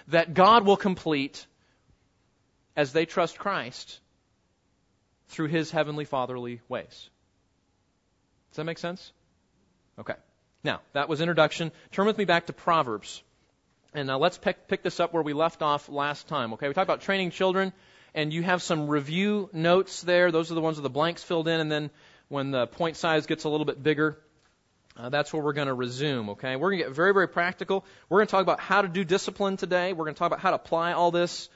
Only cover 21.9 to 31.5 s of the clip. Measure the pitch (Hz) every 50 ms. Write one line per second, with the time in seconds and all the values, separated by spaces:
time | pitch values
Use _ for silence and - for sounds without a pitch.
21.9 | - _ - - - _ _ - 139 139 135 139 135 127 120 117 - - 175 165
22.9 | 151 - - 170 156 156 151 - 160 156 - 156 147 156 151 143 127 139 127 156
23.9 | 151 139 156 156 147 - _ _ _ _ _ _ _ _ _ _ _ _ _ _
24.9 | - - 117 123 135 147 147 - - 156 143 151 147 151 143 135 131 123 127 123
25.9 | 123 127 143 151 135 123 107 104 101 - - 131 131 131 151 190 196 175 156 123
26.9 | 135 147 170 196 202 196 180 156 - 175 170 180 180 - 175 - 190 190 - -
27.9 | - - _ - 165 202 214 - - 190 185 170 151 - - - 190 202 202 185
28.9 | 165 190 196 156 185 202 - - 190 - 202 196 190 190 196 170 180 180 175 185
29.9 | 196 160 160 156 143 - 175 170 160 - - 185 165 - - - 170 165 165 170
30.9 | 170 156 175 170 170 175 175 170 - - - -